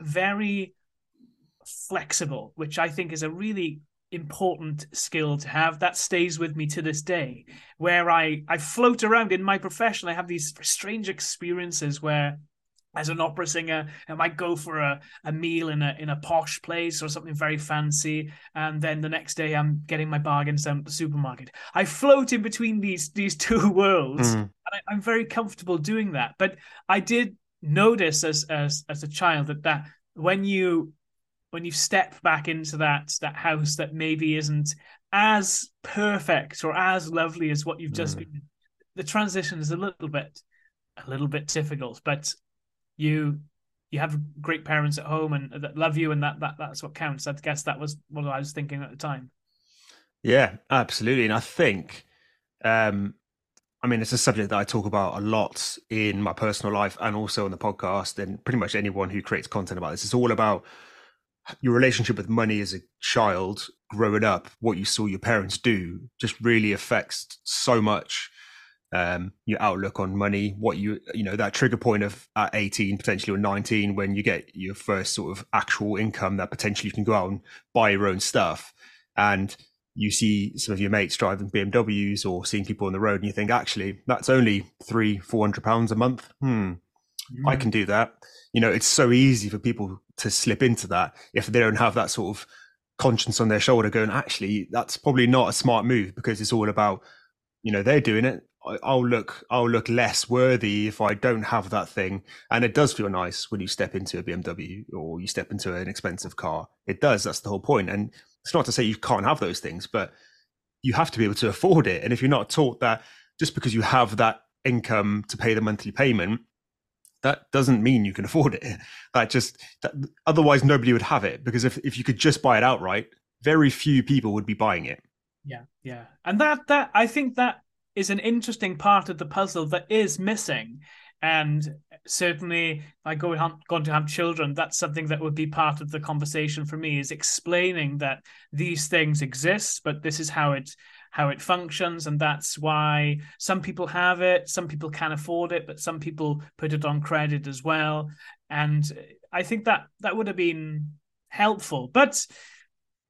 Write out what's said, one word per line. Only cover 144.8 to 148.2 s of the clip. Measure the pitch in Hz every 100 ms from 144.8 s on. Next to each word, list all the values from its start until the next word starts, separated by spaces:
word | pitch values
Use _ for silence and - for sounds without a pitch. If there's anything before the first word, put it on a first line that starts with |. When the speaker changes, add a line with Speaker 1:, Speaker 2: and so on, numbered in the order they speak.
| 156
Speaker 1:
can | 151 160
afford | 151 151 170 170
it, | 170 156
but | 151
some | - 160
people | 151 151 151 147 - -
put | 156
it | 151
on | 147 147
credit | 147 156 151 147 143
as | 131
well. | 160 156 151 151 151 -